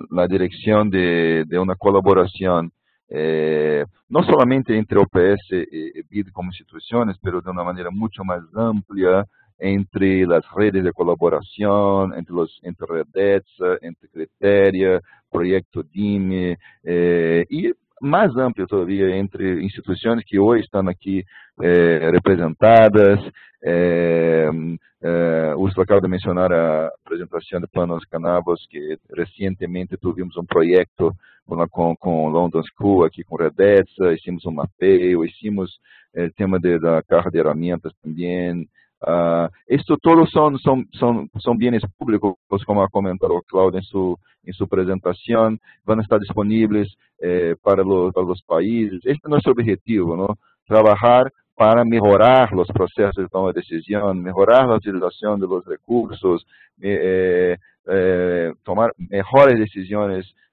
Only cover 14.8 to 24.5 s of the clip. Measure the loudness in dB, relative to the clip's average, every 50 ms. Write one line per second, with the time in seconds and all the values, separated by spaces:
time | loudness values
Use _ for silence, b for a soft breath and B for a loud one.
14.8 | 0 2 0 0 b b b b b _ -4 -4 -2 0 0 -2 -2 _ _ -12
15.8 | -12 -10 _ -6 -4 -2 -2 -2 -2 -2 -2 -4 -4 -4 -6 -8 b b b b
16.8 | _ -2 0 0 2 2 2 2 2 2 2 0 0 -2 -4 -4 -4 -4 -4 -6
17.8 | _ _ _ _ -4 0 2 2 2 2 2 0 -2 -2 -2 -4 -4 -2 -2 -2
18.8 | -2 -2 -2 0 0 0 0 -2 -4 -6 -6 -6 -4 -4 -2 -2 -4 -6 -8 -10
19.8 | -8 -8 -8 -4 -2 -2 -2 -2 -4 -2 0 2 4 4 4 2 0 -2 -4 -4
20.8 | -4 -4 -6 -6 _ -6 -6 -6 -6 b b b b b b -4 0 2 4 4
21.8 | 4 4 2 2 0 2 0 2 2 2 2 2 0 -4 -2 2 6 8 8 8
22.8 | 8 8 8 6 6 6 4 2 -2 -8 b b b b b b -6 -4 -2 0
23.8 | 0 0 0 0 0 0 0 2 2 2 2 2 0 0